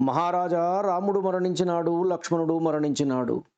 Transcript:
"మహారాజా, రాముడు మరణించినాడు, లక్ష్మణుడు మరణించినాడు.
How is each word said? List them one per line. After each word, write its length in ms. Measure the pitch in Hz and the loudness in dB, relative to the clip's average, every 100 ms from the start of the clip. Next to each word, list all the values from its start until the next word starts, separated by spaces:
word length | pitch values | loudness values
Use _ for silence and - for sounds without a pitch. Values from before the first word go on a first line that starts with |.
"మహారాజా, 760 | 131 139 175 180 180 170 170 190 | 0 2 0 0 0 0 0 0
రాముడు 400 | 202 180 202 196 | 0 0 0 0
మరణించినాడు, 840 | 190 180 185 165 180 170 170 170 | 0 0 0 0 0 0 0 0
లక్ష్మణుడు 560 | 185 170 - 170 160 165 | 0 -2 -2 0 0 0
మరణించినాడు. 840 | 165 151 151 135 143 127 120 120 - | 0 0 0 0 0 0 -2 -4 -8